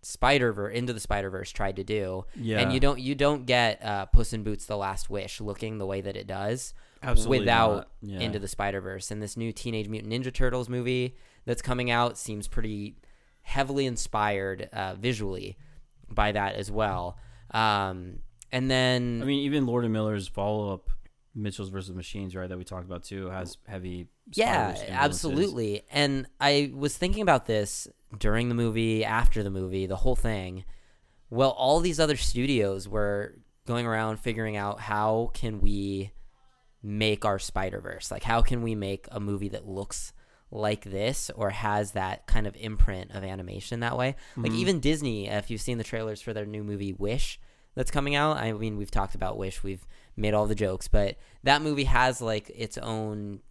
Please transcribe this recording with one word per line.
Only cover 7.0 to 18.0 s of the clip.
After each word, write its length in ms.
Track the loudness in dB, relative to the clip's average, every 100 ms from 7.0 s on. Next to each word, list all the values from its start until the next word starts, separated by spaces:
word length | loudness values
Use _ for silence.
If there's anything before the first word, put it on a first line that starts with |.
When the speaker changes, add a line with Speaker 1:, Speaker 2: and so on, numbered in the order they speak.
Speaker 2:
Absolutely 380 | 4 6 6 4
Speaker 1:
without 360 | 6 6 6 2
Speaker 2:
not. 120 | -4 -14
Yeah. 180 | -10 -4
Speaker 1:
Into 180 | -4 -4
the 100 | -6
Spider-Verse. 600 | -4 -2 -2 -6 -10 -8
And 100 | -8
this 160 | -8 -6
new 160 | -8
Teenage 360 | -6 -6 -4 -4
Mutant 240 | -6 -4
Ninja 200 | -4 -4
Turtles 360 | 2 4 4 -2
movie 480 | -4 0 0 -2 -6 -20 _
that's 180 | -4 -4
coming 280 | -2 -2 2
out 260 | 2 2 -2
seems 300 | -8 -6 -2
pretty 500 | 0 0 -2 -8 -12 -20 -20 _ _
heavily 440 | -4 0 0 2 0
inspired, 800 | 0 -2 0 2 2 -2 -4 -8
uh, 220 | -6 -6
visually 600 | -2 -2 0 -2 -4 -8 -12 -18 -20 -20 _ -6
by 220 | 0 2
that 220 | 2 -2
as 160 | -2 -4
well. 480 | 0 2 0 -4 -10 -18 -20 -4
Um, 680 | 2 4 4 0 -4